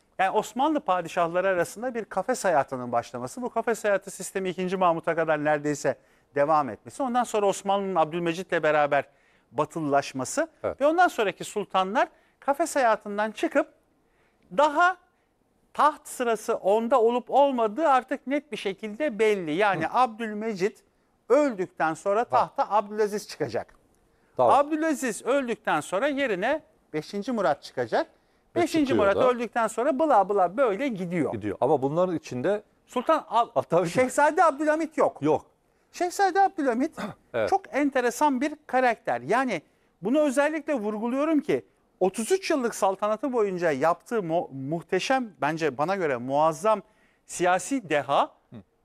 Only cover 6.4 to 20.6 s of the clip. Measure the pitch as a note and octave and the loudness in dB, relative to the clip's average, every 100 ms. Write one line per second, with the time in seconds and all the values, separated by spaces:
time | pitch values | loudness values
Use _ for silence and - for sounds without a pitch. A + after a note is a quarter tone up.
6.4 | C#3+ D#3 C3 G2+ A#2+ - C4 A#3+ A#3 G#3+ | 2 2 2 -6 -14 -6 -2 -2 0 2
7.4 | G3+ - G3+ G3+ G3 F3+ D#3 E3+ E3+ E3+ | 2 0 -2 -2 0 0 0 0 -2 -4
8.4 | F#3 E3+ D#3 D3+ C#3+ C#3+ - _ _ _ | -2 0 2 2 4 2 -2 _ _ _
9.4 | _ A2+ C3+ E3+ D3 C#3 - C3 B2+ - | _ -4 -4 -4 0 0 0 -8 -6 -4
10.4 | D#4+ - G2 - C#4+ E4+ F4+ - G3+ - | -4 -4 -6 0 0 4 2 2 -2 -4
11.4 | E3 G#3+ F#3 F#3+ F#3+ B3 F4+ _ _ _ | -8 -8 -2 -2 0 0 -2 _ _ _
12.4 | - C#4+ E4 C#4+ A#3 G#3 G#3 G3+ G#3+ - | -4 -2 0 2 2 2 -2 -4 -4 -2
13.4 | E4+ C4+ - _ _ _ _ _ _ _ | -2 0 -2 _ _ _ _ _ _ _
14.4 | - F3+ D4+ D4 F4 F#4 _ _ _ _ | -8 0 2 4 2 0 _ _ _ _
15.4 | _ _ _ - C#4 G3 - - A#3 A3 | _ _ _ 2 2 2 -14 -4 -2 -2
16.4 | - A3 F#3 A3 A3+ B3 A3+ A#3+ - B3 | -2 -2 2 2 4 4 4 2 0 2
17.4 | C#4+ B3 A3 A3 D#4+ B3+ - C#4+ B3+ C#4+ | 4 2 -2 0 2 2 0 -8 -4 -4
18.4 | - G#3 G3+ F#3+ G#3+ G#3+ D4+ G3+ A3 G3+ | -4 -8 -6 -6 -10 -4 -4 0 2 2
19.4 | D#3+ D#3+ G#3 F3+ D#3+ A#3 B3+ G#3+ A3+ G#3 | -2 0 0 0 -2 0 0 -2 -8 -6
20.4 | A3+ F#3+ | -6 -4